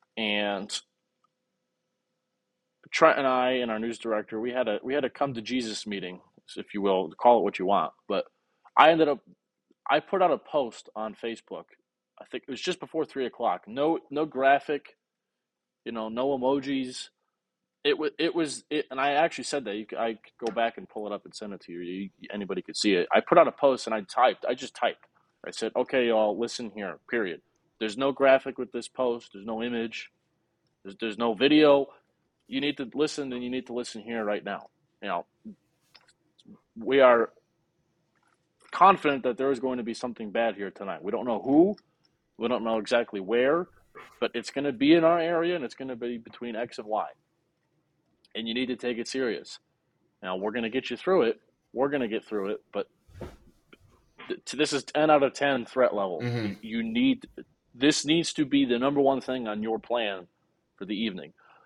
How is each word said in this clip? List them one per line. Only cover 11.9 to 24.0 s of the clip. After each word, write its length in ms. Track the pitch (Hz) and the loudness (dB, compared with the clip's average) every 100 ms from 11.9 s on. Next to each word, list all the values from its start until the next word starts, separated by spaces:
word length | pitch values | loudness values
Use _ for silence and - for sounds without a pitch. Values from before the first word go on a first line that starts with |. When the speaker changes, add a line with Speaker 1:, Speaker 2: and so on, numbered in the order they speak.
| _ _ - | _ _ -20
Speaker 1:
I 60 | - | -14
think 180 | 127 - | -12 -10
it 40 | |
was 100 | 127 | -8
just 180 | - 175 | -6 -6
before 280 | 147 160 147 | -6 -6 -6
three 180 | 139 | -4
o'clock. 380 | 123 - 120 - - | -6 -2 -2 -2 -6
No, 320 | 120 147 165 - | -2 0 0 -4
no 160 | 143 156 | -4 -4
graphic, 720 | 127 135 139 - 143 - _ _ _ _ _ _ _ _ _ - | 2 4 4 2 -6 -6 _ _ _ _ _ _ _ _ _ -10
you 60 | |
know, 180 | 113 110 | -8 -6
no 260 | 113 135 139 | -2 -2 0
emojis. 720 | 127 143 135 135 127 127 - _ _ _ _ _ _ _ | 2 0 0 -4 -4 -10 -16 _ _ _ _ _ _ _
It 140 | 143 139 | -2 0
wa-, 120 | 151 - | -2 -2
it 160 | 165 | -2
was, 300 | 170 156 127 - | 0 -2 -4 -6
it, 160 | 151 - | -4 -4
and 100 | 131 | -2
I 120 | 139 | 0
actually 320 | 143 165 - | 4 2 0
said 200 | 123 147 | -6 -4
that. 120 | 110 101 | -4 -8
You 100 | 110 | -6
c-, 80 | - | -4
I 120 | 117 | -4
could 320 | 107 - - 117 | -4 -12 -8 -6
go 60 | |
back 240 | 104 117 107 | -2 -2 -4
and 100 | 92 | -14
pull 200 | - 104 | -10 -8
it 60 | |
up 100 | 101 | -8
and 100 | 90 | -10
send 200 | - 107 | -14 -12
it 80 | 95 | -14
to 100 | - | -14
you. 80 | 87 | -12
You, 300 | 87 92 98 _ - | -8 -8 -10 _ -12
anybody 300 | 104 95 90 | -8 -6 -6
could 160 | - - | -6 -2
see 160 | 107 | 2
it. 160 | 92 85 | 2 4
I 100 | - | 2
put 180 | - 175 | 6 6
out 100 | 147 | 6
a 40 | |
post 340 | - 143 127 - | 4 2 2 -2
and 80 | |
I 80 | 110 | -6